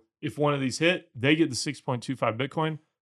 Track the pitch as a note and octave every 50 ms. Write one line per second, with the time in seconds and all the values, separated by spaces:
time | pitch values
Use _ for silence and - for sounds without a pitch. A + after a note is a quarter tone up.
0 | _ _ _ _ - D3 - C#3+ D3 D3 C#3+ C#3 C3+ B2+ A#2 - D#3+ F3 F#3 F3
1 | - _ - A#2 A#2 C#3+ D#3 D#3 D#3+ C#3 A#2+ - - D#3 C3 - - C#3+ B2+ A#2+
2 | - - C3 - C3 A2+ A2 A2+ C#3 C#3 - D#3+ D#3 D#3 D#3 D3 _ _ _ _